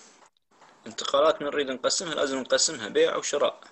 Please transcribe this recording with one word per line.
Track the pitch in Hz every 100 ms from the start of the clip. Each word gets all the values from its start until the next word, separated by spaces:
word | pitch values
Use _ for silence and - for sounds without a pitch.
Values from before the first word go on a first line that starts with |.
| - - - _ _ _ - _ 113
انتقالات | - - 139 156 -
من | 147
نريد | 143 131
نقسمها، | 127 135 - 175 147
لازم | 143 135
نقسمها | 120 131 - 143 104
بيع | 151 160 -
وشراء. | - 147 123 - -